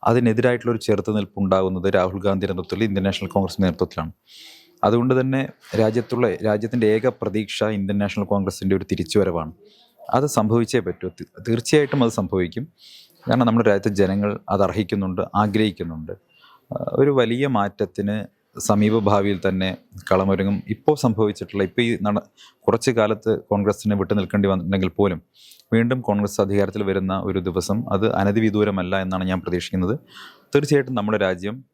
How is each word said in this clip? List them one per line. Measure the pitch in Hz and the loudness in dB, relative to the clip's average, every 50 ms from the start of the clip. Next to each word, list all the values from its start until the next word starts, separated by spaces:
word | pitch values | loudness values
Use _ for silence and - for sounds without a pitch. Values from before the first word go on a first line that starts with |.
| - | 2
അതിനെതിരായിട്ടുള്ളൊരു | - 117 123 120 117 110 110 120 127 123 120 - 120 117 113 | 2 2 4 4 2 2 2 2 2 2 2 0 -2 -2 -2
ചെറുത്തുനിൽപ്പ് | - - 107 95 92 - 107 104 101 92 _ 101 | 0 0 0 0 0 -2 -2 -2 -4 -4 _ -4
ഉണ്ടാകുന്നത് | 98 92 92 95 95 95 95 92 87 98 95 | 0 2 2 2 2 0 -2 -2 -2 0 2
രാഹുൽ | 98 90 92 92 98 | 2 0 0 -2 -2
ഗാന്ധി | 92 101 98 95 95 92 | -2 0 0 0 -2 -4
നേതൃത്വത്തിൽ | 95 90 90 - - 95 110 | -4 -6 -6 -8 -4 -2 -2
ഇന്ത്യൻ | 110 98 101 95 | -2 0 0 0
നാഷണൽ | 98 95 - - 90 | -2 -2 -2 -8 -2
കോൺഗ്രസ് | - 101 98 92 - - 95 | -2 0 -2 0 0 0 0
നേതൃത്വത്തിലാണ്. | 92 80 - 92 - - - 80 80 - _ _ _ - - - - - - _ _ _ _ - | 0 2 0 -2 -2 -2 -8 -8 -8 -10 _ _ _ -20 -20 -20 -20 -20 -20 _ _ _ _ 0
അതുകൊണ്ട് | 98 107 120 120 127 131 127 | 2 2 2 2 2 2 2
തന്നെ | 131 131 135 135 135 - - _ _ - - 104 | 2 0 -2 -2 -4 -4 -10 _ _ -6 0 2
രാജ്യത്തുള്ള, | 110 110 110 120 110 - - 117 123 113 90 | 2 2 2 0 -2 -2 -2 0 0 0 0
രാജ്യത്തിൻ്റെ | - 101 110 104 104 110 113 127 123 113 107 | 0 0 0 0 0 -2 -4 -2 2 2 2
ഏക | 107 110 107 127 | 2 2 0 -2
പ്രതീക്ഷ | 120 _ - 101 95 110 107 98 - - 110 | -2 _ -6 -4 -4 -4 -4 -4 -4 -4 -2
ഇന്ത്യൻ | 107 110 104 98 95 101 101 | -2 -2 -2 -2 -2 0 0
നാഷണൽ | 101 101 - - 101 | -2 -2 -2 -4 -2
കോൺഗ്രസിൻ്റെ | - 104 101 98 98 95 - - 95 95 | 0 0 0 0 -2 -4 -2 -2 0 0
ഒരു | 95 87 - | 0 0 -2
തിരിച്ചുവരവാണ്. | 101 82 90 80 - 107 98 92 85 85 80 78 82 _ - - _ _ _ _ _ _ - - | -4 -4 -4 0 0 2 2 2 0 -4 -6 -6 -10 _ -20 -20 _ _ _ _ _ _ -10 -2
അത് | - 127 139 | -2 0 0
സംഭവിച്ചേ | 147 - - 107 107 110 120 117 - - 123 | 0 0 0 0 2 2 0 0 2 0 -2
പറ്റൂ. | 92 90 85 - - 90 | -2 -2 -8 -6 -10 -10
തീ-, | - - - _ _ - 90 - | -10 -10 -18 _ _ -14 -4 -2
തീർച്ചയായിട്ടും | 113 117 - - - 151 147 135 - 143 123 | -2 -2 0 2 2 2 2 2 2 2 0
അത് | 117 | 0
സംഭവിക്കും. | 110 - 98 87 - 95 90 85 - - 135 - _ _ - - - - - _ _ _ - - | 0 -2 -4 -2 0 0 -2 -2 -4 -8 -12 -12 _ _ -20 -20 -20 -20 -20 _ _ _ -2 0
കാരണം | 113 123 123 117 | 2 2 2 2
നമ്മുടെ | 110 117 110 110 | 4 4 4 4
രാജ്യത്തെ | 101 98 - 110 | 4 4 2 0
ജനങ്ങൾ | 101 92 98 92 95 101 101 104 101 - _ - | 2 2 2 2 2 0 0 -2 -4 -4 _ -2
അത് | 95 98 98 | 0 2 2
അർഹിക്കുന്നുണ്ട്, | 92 85 104 107 - - 104 98 92 90 90 92 - - | 2 2 -2 -2 -2 -2 -2 -2 -2 -2 -4 -4 -2 2
ആഗ്രഹിക്കുന്നുണ്ട്. | 95 107 107 98 107 110 107 92 - 92 82 80 80 78 78 - - _ _ _ _ _ - - _ _ _ - | 2 2 2 2 2 2 2 0 -4 -8 -8 -8 -10 -10 -12 -14 -16 _ _ _ _ _ -20 -20 _ _ _ -8
ആ, | - - - - | -8 -6 -4 2
ഒരു | - 135 143 | 2 2 4
വലിയ | 143 131 120 113 117 123 139 143 | 4 2 2 2 0 0 0 0
മാറ്റത്തിന് | 127 107 101 101 - - 107 95 _ - 101 101 104 107 101 - _ _ _ _ _ | 2 2 0 0 -2 -4 -4 -4 _ -4 -4 -2 -4 -4 -6 -10 _ _ _ _ _
സമീപ | - - - 110 104 104 107 107 113 | -12 2 2 4 4 4 4 2 2
ഭാവിയിൽ | 101 101 104 101 98 104 101 87 | 2 4 2 2 2 0 -2 0
തന്നെ | - 98 95 92 95 92 90 - _ _ - 95 - - | 0 0 0 0 -2 -2 -4 -6 _ _ -20 -18 -2 0
കളമൊരുങ്ങും. | 95 95 95 98 98 92 98 98 101 95 - - 107 | 2 2 4 2 2 2 2 0 0 -2 -2 -6 -8
ഇപ്പോൾ | - _ - 151 143 - | -2 _ 0 0 2 2
സംഭവിച്ചിട്ടുള്ള, | 123 110 98 110 104 104 - 98 - - 101 98 | 0 2 2 0 0 0 -4 -12 -8 -2 -2 -2
ഇപ്പോൾ | 90 - - 120 | -2 0 -2 0
ഈ | 117 117 87 95 | 0 0 -2 -2
നട-, | 104 104 104 - _ _ _ - - _ _ _ | -2 -2 -2 -4 _ _ _ -20 -20 _ _ _
കുറച്ച് | - 120 117 - - | 0 0 2 0 0
കാലത്ത് | 120 113 107 104 110 104 - 113 110 - - _ | 2 2 2 2 0 -2 0 -2 -2 -2 0 _
കോൺഗ്രസിനെ | 104 101 101 104 101 - - 107 104 98 | -2 0 2 0 0 0 -2 -2 0 0
വിട്ടു | 95 87 107 104 | 0 0 0 -2
നിൽക്കേണ്ടി | 95 90 - 104 98 98 | -2 0 0 0 2 2
വന്നിട്ടുണ്ടെങ്കിൽ | 95 92 87 85 98 98 95 92 - - | 0 0 0 -2 -2 0 0 -2 0 2
പോലും | 101 98 87 80 - _ _ _ - - - _ _ _ - | 0 0 0 -2 -10 _ _ _ -20 -20 -20 _ _ _ 2
വീണ്ടും | 113 117 120 131 127 117 - | 2 2 2 0 -2 0 -2
കോൺഗ്രസ് | 104 104 104 101 - - | 0 0 0 -2 0 0
അധികാരത്തിൽ | 101 98 98 101 98 92 - 107 101 | 0 2 2 0 0 0 -2 -4 -2
വരുന്ന | 98 95 98 92 95 95 95 - 98 | 0 0 -2 0 -2 -4 -4 -4 -2
ഒരു | 92 95 90 95 | -4 -2 -2 -2
ദിവസം | 85 92 87 - 98 110 - - 101 | -4 -4 -2 -2 -2 -2 -2 -2 -2
അത് | 95 101 113 - 92 | 0 0 0 0 2
അനധിവിദൂരമല്ല | 98 101 101 113 110 110 98 107 104 104 98 95 90 90 95 95 | 2 2 2 2 2 2 2 2 2 2 0 -2 -2 -2 -2 -2
എന്നാണ് | 95 92 92 92 92 92 | -2 -2 -4 -4 -2 -2
ഞാൻ | 92 92 - | -2 -2 -2
പ്രതീക്ഷിക്കുന്നത്. | 87 85 87 - - - 92 90 92 117 160 - _ - - - - - _ _ _ - | -2 -4 -4 -4 -2 -2 -2 0 0 -2 -4 -6 _ -20 -20 -20 -20 -20 _ _ _ 0
തീർച്ചയായിട്ടും | 143 147 139 151 143 131 131 131 113 | 0 2 4 2 0 2 0 -4 -4
നമ്മുടെ | 101 107 110 107 98 | -2 0 0 2 2
രാജ്യം | 92 92 87 92 101 117 131 131 _ | 0 0 -2 -4 -8 -8 -8 -14 _